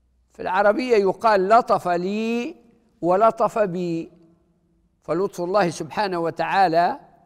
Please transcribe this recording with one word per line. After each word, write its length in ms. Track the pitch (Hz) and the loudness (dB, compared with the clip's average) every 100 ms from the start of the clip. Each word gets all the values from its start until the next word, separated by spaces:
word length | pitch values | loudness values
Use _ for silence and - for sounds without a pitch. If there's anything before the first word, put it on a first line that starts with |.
| _ _ _ | _ _ _
في 100 | - | -12
العربية 540 | 175 180 208 214 254 220 | -4 0 2 2 2 2
يقال 540 | 196 180 226 208 190 | 2 0 2 2 4
لطف 380 | 226 247 196 180 | 4 4 0 0
لي 680 | 175 180 208 226 233 254 339 _ _ _ _ | -2 -2 -4 -4 -4 -6 -12 _ _ _ _
ولطف 580 | 170 185 226 226 208 226 | 0 2 2 2 -2 -2
بي، 520 | 208 175 175 165 165 _ _ _ _ _ _ _ _ _ | -2 -4 -4 -6 -8 _ _ _ _ _ _ _ _ _
فلطف 400 | - 160 196 - | -6 -4 -4 -6
الله 280 | 175 202 175 | -2 0 0
سبحانه 500 | - 160 - 202 175 | -4 -8 -6 -4 -4
وتعالى 800 | 165 - 160 185 185 160 180 269 - _ | -4 -4 -2 2 2 2 0 -2 -14 _